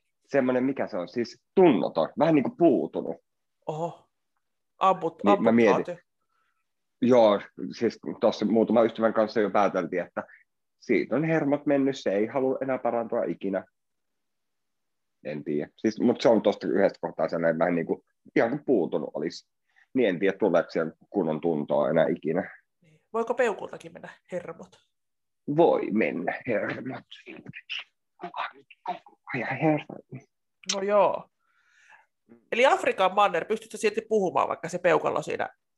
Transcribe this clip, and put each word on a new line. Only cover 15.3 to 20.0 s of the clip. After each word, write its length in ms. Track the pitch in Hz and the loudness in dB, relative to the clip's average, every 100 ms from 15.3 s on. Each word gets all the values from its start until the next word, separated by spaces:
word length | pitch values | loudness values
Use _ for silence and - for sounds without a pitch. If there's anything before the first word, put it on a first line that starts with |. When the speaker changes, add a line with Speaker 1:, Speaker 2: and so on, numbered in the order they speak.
| 76 | -10
Speaker 1:
tiedä. 260 | 76 73 76 _ | -6 -6 -6 _
Siis, 220 | 110 107 | -4 0
mut 220 | 120 113 | 0 2
se 80 | 135 | 4
on 120 | 110 | 4
tosta 260 | 101 - 87 | 2 -2 -2
yhdestä 300 | 85 92 - | 2 0 0
kohtaa 280 | 85 - 80 | -10 -4 -4
sellainen 300 | 85 82 80 | 0 0 0
vähän 160 | 87 85 | 0 0
niinku, 300 | 80 95 _ _ - 151 | -2 -6 _ _ -4 0
ihan 140 | 117 | 0
kuin 160 | 147 - | -2 0
puutunut 440 | 110 78 85 - | 0 2 -4 -6
olisi. 360 | 73 85 - _ _ _ _ _ | -8 -8 -10 _ _ _ _ _
Niin 160 | 131 | 0